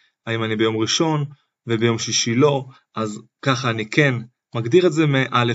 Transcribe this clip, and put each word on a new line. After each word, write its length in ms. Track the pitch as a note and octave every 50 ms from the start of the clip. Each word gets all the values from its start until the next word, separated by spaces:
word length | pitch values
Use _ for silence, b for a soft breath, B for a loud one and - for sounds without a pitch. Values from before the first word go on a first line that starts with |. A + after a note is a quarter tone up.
| b b b b -
האם 180 | A#2 A2+ A2+ A2+
אני 120 | A2 A2
ביום 200 | G#2+ A2+ A2+ A2
ראשון, 480 | A2 A2+ - - - E3+ D#3+ D#3 D3 C#3+ D3 B B B B B _ -
וביום 320 | A#2+ A#2 G#2+ A#2 A#2 A2+ A2
שישי 360 | - A2+ G#2 - - A#2+ A2+
לא, 320 | B2 D3+ D3 C#3+ C3+ C3 B B B B B -
אז 260 | A2 A2 G#2+ G#2 A2+ - _ _ -
ככה 280 | - C#3 C3 B2 C3 A#2+
אני 200 | A2+ A2 G#2+ -
כן 240 | - D#3 D3 C#3 B2 A#2+ - - _ _ _ _ -
מגדיר 320 | A#2+ A2+ A#2+ C#3+ F#3 F3+
את 60 | F3+
זה 140 | D#3 D#3+ D#3+
מא' 360 | D3 C#3 C3+ B2+ - B2 B2 A#2+ A#2